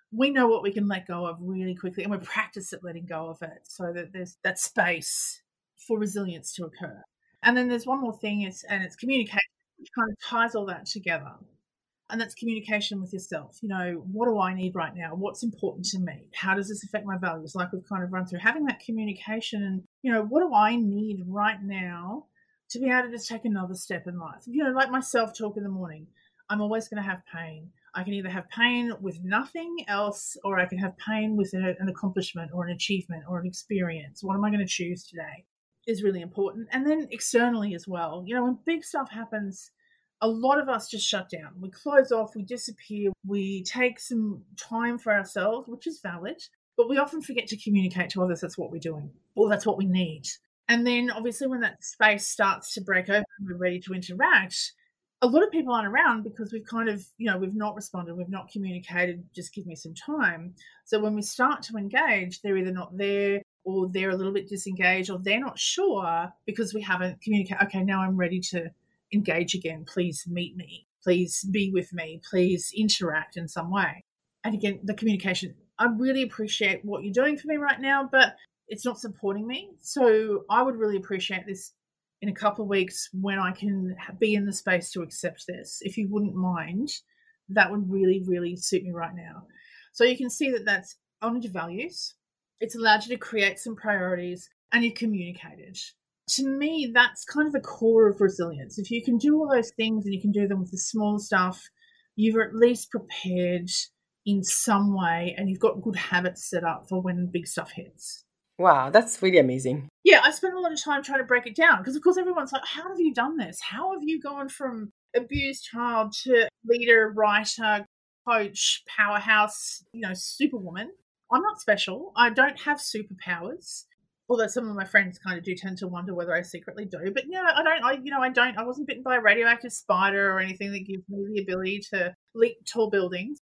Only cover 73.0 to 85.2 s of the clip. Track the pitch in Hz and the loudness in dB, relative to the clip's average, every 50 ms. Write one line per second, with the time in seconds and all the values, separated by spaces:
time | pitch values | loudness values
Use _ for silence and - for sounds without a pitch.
73 | 190 165 151 156 156 - - 175 170 156 - 180 165 170 185 196 185 160 - - | 0 -2 -2 -2 -4 -6 -8 -10 -10 -8 -6 -6 -4 -2 0 0 0 0 -2 -6
74 | - _ _ _ _ _ _ _ - 220 214 202 - 202 196 - - 196 208 - | -16 _ _ _ _ _ _ _ -4 -4 -2 -2 -2 -2 -2 -2 -4 -6 -4 0
75 | 220 220 208 185 190 190 180 - 190 165 - - _ _ _ - 226 240 226 214 | 0 2 2 2 0 -2 -2 -2 -4 -8 -10 -16 _ _ _ 0 0 2 2 2
76 | 254 262 262 269 262 226 - - 214 214 - - 214 196 190 185 - 208 202 147 | 0 2 2 0 0 -2 -4 -6 -6 -4 -2 0 0 0 0 -2 -4 -6 -6 -6
77 | - 208 190 240 269 302 294 285 294 302 311 294 294 285 277 - 269 269 277 277 | -6 -2 0 2 2 2 0 -2 -2 -4 -2 0 2 0 0 2 2 2 2 2
78 | 269 262 - 262 254 - - - - _ _ _ _ - 214 208 - 247 233 - | 2 4 4 6 6 4 2 -2 -20 _ _ _ _ -14 -10 -6 -4 -4 -4 -4
79 | - 220 185 - - 196 196 208 214 233 254 302 392 403 339 - - - - 285 | -6 -10 -8 -6 -4 -4 -2 -2 -4 -6 -8 -8 -10 -14 -18 -16 -12 -4 2 4
80 | 254 233 220 220 220 214 202 196 - - 208 240 254 269 247 220 220 214 202 190 | 6 8 8 6 4 2 -2 -2 -2 2 2 4 4 2 2 0 0 0 0 -2
81 | 190 - 202 185 185 - 196 185 180 190 190 185 - - - _ _ _ _ _ | -2 -4 -4 -4 -4 -4 -6 -6 -6 -8 -10 -10 -12 -16 -18 _ _ _ _ _
82 | _ _ _ _ - 208 185 - 226 208 208 220 214 196 202 196 185 185 - - | _ _ _ _ -4 -4 -2 0 2 0 2 0 0 0 2 2 2 0 -2 -6
83 | - - - 185 190 202 196 196 185 180 185 - 202 208 196 190 185 185 180 - | -8 -6 -6 -4 -2 -2 0 0 0 -2 -2 -2 -2 -2 -2 -2 -2 -4 -6 -8
84 | - - - - 220 214 208 208 202 202 196 - - 196 185 175 180 - - 185 | -12 -14 -2 0 2 2 4 2 0 0 -4 -2 0 2 2 2 0 -2 -6 -8
85 | 165 151 - - | -8 -8 -6 -6